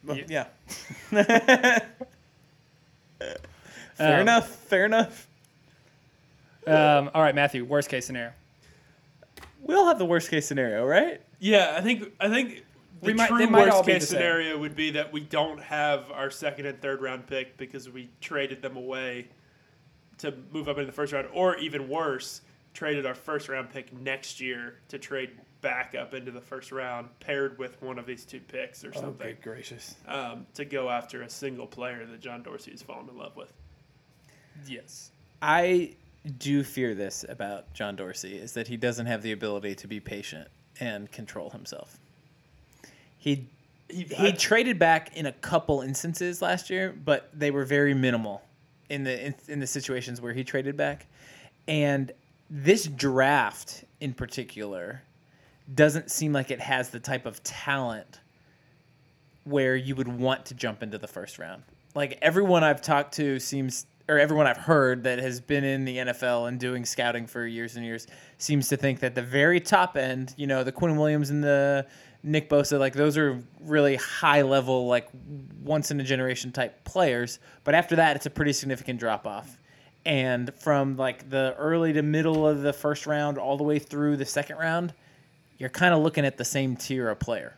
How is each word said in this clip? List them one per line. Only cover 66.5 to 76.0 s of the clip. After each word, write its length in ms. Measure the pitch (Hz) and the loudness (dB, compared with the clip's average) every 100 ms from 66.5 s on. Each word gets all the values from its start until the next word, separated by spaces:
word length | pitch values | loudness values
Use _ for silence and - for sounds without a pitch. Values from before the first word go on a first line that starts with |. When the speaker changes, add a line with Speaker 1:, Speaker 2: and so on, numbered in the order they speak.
| 123 | -4
Speaker 1:
doing 280 | 127 127 117 | -4 -4 -6
scouting 420 | - 120 120 117 | -2 -2 -2 -6
for 180 | 123 117 | -8 -8
years 300 | 117 117 117 | -6 -10 -8
and 80 | 117 | -8
years 220 | 113 - - - _ | -10 -12 -20 -20 _
seems 320 | - 147 131 | 0 0 2
to 80 | 135 | 0
think 240 | 139 127 | 0 0
that 120 | 131 120 | -2 -4
the 60 | |
very 380 | 120 135 151 175 | -2 4 6 4
top 380 | 175 196 180 147 | 4 4 4 0
end, 360 | 131 127 131 - | -2 -4 -6 -6
you 100 | 143 | -2
know, 160 | 131 | 0
the 80 | 131 | 0
Quinn 240 | 135 170 156 | 0 0 2
Williams 340 | 151 151 143 | 2 2 0
and 120 | 147 | 0
the 420 | 147 143 139 139 135 - - _ | 2 4 4 2 -2 -12 -20 _
Nick 260 | 151 151 151 | -2 -2 4
Bosa, 300 | 147 139 143 | 2 4 2
like, 140 | 135 | 0
those 240 | 127 151 147 | 2 2 4
are 240 | 147 127 120 - | 2 0 -8 -18
really 380 | 156 151 143 135 | 0 4 4 2
high 460 | - - 165 147 | -4 0 6 6
level, 440 | 135 139 127 127 123 | 6 4 4 0 4
like, 220 | 123 117 131 131 143 135 - | 0 0 -18 -16 -14 -14 -16
once 280 | 127 151 147 | -2 -2 0
in 80 | 147 | -2